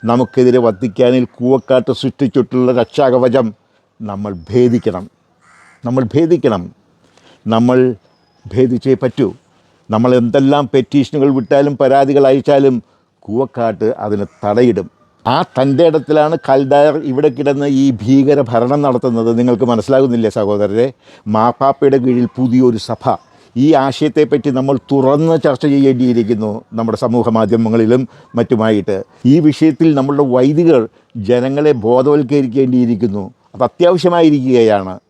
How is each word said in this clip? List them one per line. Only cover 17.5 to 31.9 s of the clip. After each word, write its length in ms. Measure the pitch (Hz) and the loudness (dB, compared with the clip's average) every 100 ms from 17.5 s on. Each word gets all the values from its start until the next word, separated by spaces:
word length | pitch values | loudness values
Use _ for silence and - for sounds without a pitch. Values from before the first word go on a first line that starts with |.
| 139 143 135 | -2 -2 0
ഈ 40 | 139 117 | 0 -2
ഭീകര 380 | 101 135 139 147 123 | 0 2 4 2 0
ഭരണം 300 | 117 120 147 143 | -2 0 0 0
നടത്തുന്നത്. 460 | 123 127 117 113 117 | -2 -2 -2 0 0
നിങ്ങൾക്ക് 260 | 123 117 120 | 0 0 0
മനസ്സിലാകുന്നില്ലേ 580 | 117 104 135 135 120 110 110 | -2 0 2 2 0 -2 -2
സഹോദരരെ? 480 | 101 104 104 104 127 - _ - - 110 | -2 -2 -2 0 -2 -4 _ -18 -4 0
മാർപ്പാപ്പയുടെ 640 | 117 120 135 135 143 135 | 0 0 -2 2 2 2
കീഴിൽ 240 | 127 123 120 - | 0 0 -2 -2
പുതിയൊരു 420 | 127 120 127 113 - | 0 2 2 0 -6
സഭ. 140 | 113 - 101 _ _ _ - | -6 -4 -4 _ _ _ -2
ഈ 120 | 139 151 135 | 2 2 0
ആശയത്തെപ്പറ്റി 680 | 131 151 - 151 151 147 131 | -2 -4 0 0 0 -2 -4
നമ്മൾ 180 | 135 143 _ | -2 -4 _
തുറന്ന് 440 | 139 131 143 160 160 156 | 0 2 2 2 0 0
ചർച്ച 200 | 127 151 | -2 0
ചെയ്യേണ്ടിയിരിക്കുന്നു 800 | 139 139 127 123 117 107 113 107 104 _ 110 | 2 2 2 0 0 0 -2 -4 -8 _ -6
നമ്മുടെ 220 | 113 107 | -4 -2
സമൂഹ 220 | 123 120 117 110 | -2 0 0 0
മാധ്യമങ്ങളിലും 680 | 110 113 113 113 110 123 131 - _ 120 | 0 0 0 0 2 0 -2 -12 _ -6
മറ്റുമായിട്ട്. 580 | 110 117 110 107 92 98 - _ 123 | -2 -2 0 0 -2 -6 -8 _ 2
ഈ 20 | 151 151 | 2 2
വിഷയത്തിൽ 420 | 139 160 143 160 143 | 2 0 2 0 0
നമ്മളുടെ 280 | 135 143 143 123 | -2 -2 0 2
വൈദികർ 460 | 131 151 170 143 110 _ _ 120 98 | 2 2 2 2 0 _ _ -12 -2
ജനങ്ങളെ 420 | 123 127 139 151 135 | 0 0 0 0 0
ബോധവൽക്കരിക്കേണ്ടിയിരിക്കുന്നു. 1400 | 107 | 0